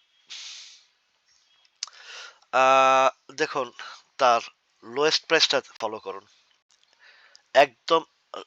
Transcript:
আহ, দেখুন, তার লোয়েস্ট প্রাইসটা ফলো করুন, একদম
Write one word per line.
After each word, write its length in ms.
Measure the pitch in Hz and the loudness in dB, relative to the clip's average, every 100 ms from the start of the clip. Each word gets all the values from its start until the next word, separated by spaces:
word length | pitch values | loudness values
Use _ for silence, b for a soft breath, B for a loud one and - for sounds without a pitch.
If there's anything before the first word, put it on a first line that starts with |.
| _ _ _ - - - - - _ _ _ _ _ _ _ _ _ - - B B B B B _ | _ _ _ -20 -18 -20 -20 -20 _ _ _ _ _ _ _ _ _ -18 -18 B B B B B _
আহ, 800 | 127 131 135 131 131 131 - _ | 2 4 4 4 4 2 -2 _
দেখুন, 400 | 139 156 147 120 - B B B - | -6 -6 -4 -8 -12 B B B -2
তার 220 | 127 117 - _ _ _ | 2 2 -2 _ _ _
লোয়েস্ট 440 | 110 123 151 - - | -12 -4 -2 -2 -2
প্রাইসটা 340 | 160 - 139 - - | 0 0 -2 -6 -10
ফলো 180 | 107 110 | -10 -10
করুন, 280 | 98 98 98 _ _ _ _ _ _ b b b b b _ | -12 -14 _ _ _ _ _ _ _ b b b b b _
একদম 500 | 131 143 117 - 165 151 _ _ - | 4 4 _ -2 -2 -2 _ _ -18